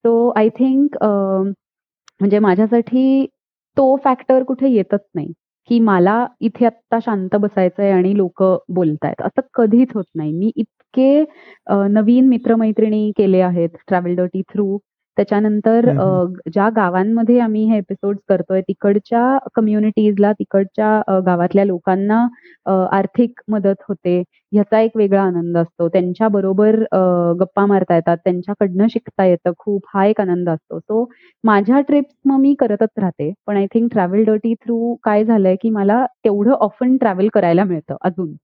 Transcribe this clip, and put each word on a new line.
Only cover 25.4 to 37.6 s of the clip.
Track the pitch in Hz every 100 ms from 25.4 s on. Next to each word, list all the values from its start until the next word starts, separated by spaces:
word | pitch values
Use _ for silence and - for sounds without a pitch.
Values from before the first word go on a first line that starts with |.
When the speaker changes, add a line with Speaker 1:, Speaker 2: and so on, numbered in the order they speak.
| 170 170
Speaker 1:
असतो. | 170 - 170
त्यांच्याबरोबर, | 185 180 180 220 202 190 190 214 220 220
अ, | 190 185 175 175 175
गप्पा | 185 -
मारता | 202 196 185
येतात, | 170 165 170
त्यांच्याकडनं | 190 180 180 202 196 180 226
शिकता | 226 - -
येतं | 190 175 180 170
खूप, | - 202 -
हा | 196
एक | 202 220
आनंद | 180 175 175
असतो. | 160 _ 165 -
So | 220 240 _ _ _
माझ्या | 220 202 202 277
ट्रिप्स | 285 285 285 _
मग | 277 269
मी | 269 277
करतच | 233 208 220 -
राहते, | 185 - 147 202 -
पण | 202
I |
think | 196 226 233
ट्रॅव्हल | 226 180 202
डर्टी | 220 214 226
through | 226 - 233 233 233
काय | 220 208
झालंय | 220 220 190
की | 190 226
मला | 214 196 233
तेवढं | 254 _ 220 202 214
often | 269 202 _ 254 262
ट्रॅव्हल | 226 185 208
करायला | 214 180 170